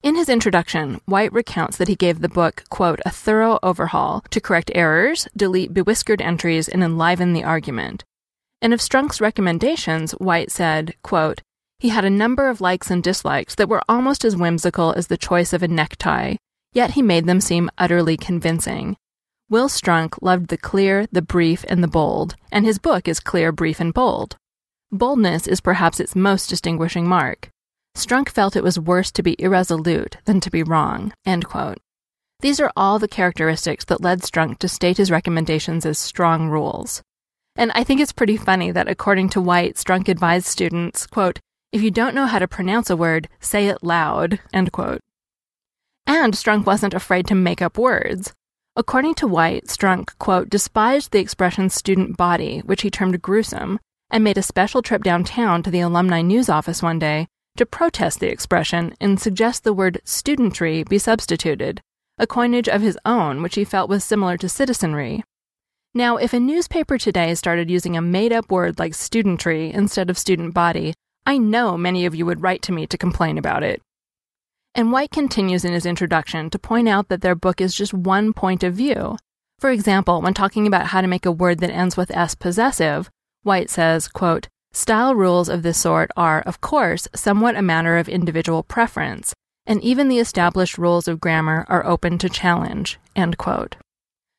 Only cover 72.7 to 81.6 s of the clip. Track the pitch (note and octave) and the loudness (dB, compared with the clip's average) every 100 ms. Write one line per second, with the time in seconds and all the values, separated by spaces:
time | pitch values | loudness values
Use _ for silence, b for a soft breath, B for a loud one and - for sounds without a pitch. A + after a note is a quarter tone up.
72.7 | E3+ D#3 - F3+ - D#3 D#3 - - - | -4 -4 -2 -2 0 -2 -2 -2 -2 -2
73.7 | - _ _ _ _ _ _ _ _ _ | -4 _ _ _ _ _ _ _ _ _
74.7 | - A3+ B3+ D4 - C#4 - F#3+ F3+ F3 | -2 0 0 0 -2 -2 0 0 0 0
75.7 | F3 F3 F3 F3 E3 - E3 D#3+ F#3+ - | -2 -2 -2 0 -2 -2 -8 -6 -8 -2
76.7 | A3+ A3+ G3+ G3+ F#3 F#3+ F3 F#3 F3+ F#3+ | 2 4 2 0 -2 0 2 0 0 -2
77.7 | - G#3 F#3+ F3+ F#3+ G#3+ A3 F#3 F#3 F3+ | -2 -4 -2 0 2 2 0 -2 0 0
78.7 | F3+ C#4 - - A3 _ _ _ _ C4+ | 0 0 0 -4 -8 _ _ _ _ 0
79.7 | A#3+ G#3 G3 F#3 F3 F3 F#3+ G3 A3 G#3 | 2 2 2 2 2 0 0 -2 2 2
80.7 | F#3+ E3+ F#3+ F#3 F3+ F3+ E3 F3+ E3+ | 2 2 0 0 0 -2 2 2 2